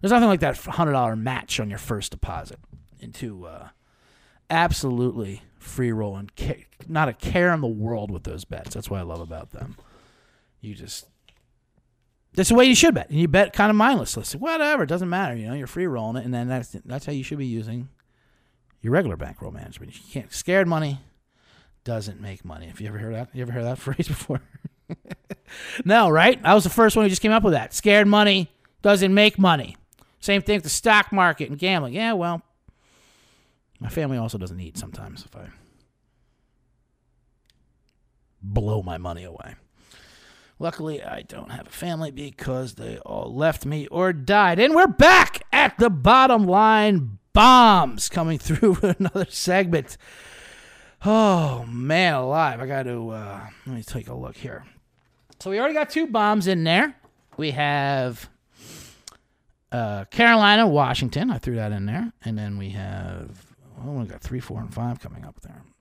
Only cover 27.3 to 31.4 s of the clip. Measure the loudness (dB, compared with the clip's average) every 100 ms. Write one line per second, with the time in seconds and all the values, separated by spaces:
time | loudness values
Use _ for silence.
27.3 | 2 2 0 -2 -2 4 6 6 6 4
28.3 | 2 -2 _ _ _ 2 4 4 6 4
29.3 | 6 4 4 -2 -16 _ _ _ _ -2
30.3 | -2 0 -2 -2 -2 4 4 4 2 2
31.3 | 2